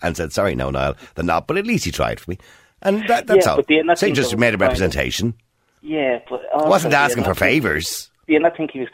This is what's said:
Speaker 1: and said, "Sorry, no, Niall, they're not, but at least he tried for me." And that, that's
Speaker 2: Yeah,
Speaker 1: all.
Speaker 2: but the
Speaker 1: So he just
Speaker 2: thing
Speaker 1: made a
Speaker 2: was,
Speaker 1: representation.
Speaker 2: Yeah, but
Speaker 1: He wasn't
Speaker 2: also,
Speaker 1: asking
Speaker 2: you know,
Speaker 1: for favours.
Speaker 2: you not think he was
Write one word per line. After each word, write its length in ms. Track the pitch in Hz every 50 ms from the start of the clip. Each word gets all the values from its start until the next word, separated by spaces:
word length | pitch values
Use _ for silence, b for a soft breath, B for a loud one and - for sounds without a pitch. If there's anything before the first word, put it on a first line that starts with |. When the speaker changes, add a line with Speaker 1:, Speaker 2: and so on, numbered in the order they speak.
Speaker 1:
and 140 | - 87 80
said, 160 | - 82 76
"Sorry, 220 | - - 98 98 71
no, 160 | 60 65 67
Niall, 240 | 67 67 67 71 - B B B B
they're 100 | - 82
not, 200 | 85 82 82 -
but 120 | - 156 190
at 80 | 202
least 180 | 233 233 160 -
he 60 | 87
tried 300 | 76 - 65 58 57 -
for 100 | - -
me." 80 | 90 - b b b b b b b b
And 260 | - 196 202 214 214 202
that, 180 | 233 240 -
that's 200 | - - 190 180
Speaker 2:
Yeah, 60 | -
Speaker 1:
all. 40 | -
Speaker 2:
but 100 | 139 - -
the 260 | 156 156 160 165 170
Speaker 1:
So 100 | - 196
he 60 | 208
just 180 | 127 139 123 101
Speaker 2:
thing 80 | 117 107
Speaker 1:
made 140 | 120 117
a 60 | 107 95
Speaker 2:
was, 20 |
Speaker 1:
representation. 720 | 98 92 87 82 95 82 - 71 65 64 - - 101 120 117 _ _ _ _ _ _ _ _ _
Speaker 2:
Yeah, 380 | - - 156 151 139 131 120 117 - -
but 120 | 127 123
Speaker 1:
He 260 | - - - 147 156 156
wasn't 240 | 190 190 156 -
Speaker 2:
also, 120 | 143 143 143
Speaker 1:
asking 180 | 143 120 120 98
Speaker 2:
you 40 | 95
know, 60 | 92
Speaker 1:
for 60 | -
favours. 680 | 98 92 123 156 127 95 76 78 87 - - - - - _ _ _
Speaker 2:
you 120 | - 156 151
not 160 | 160 170 165
think 160 | - 156 143
he 80 | - 135
was 80 | 123 -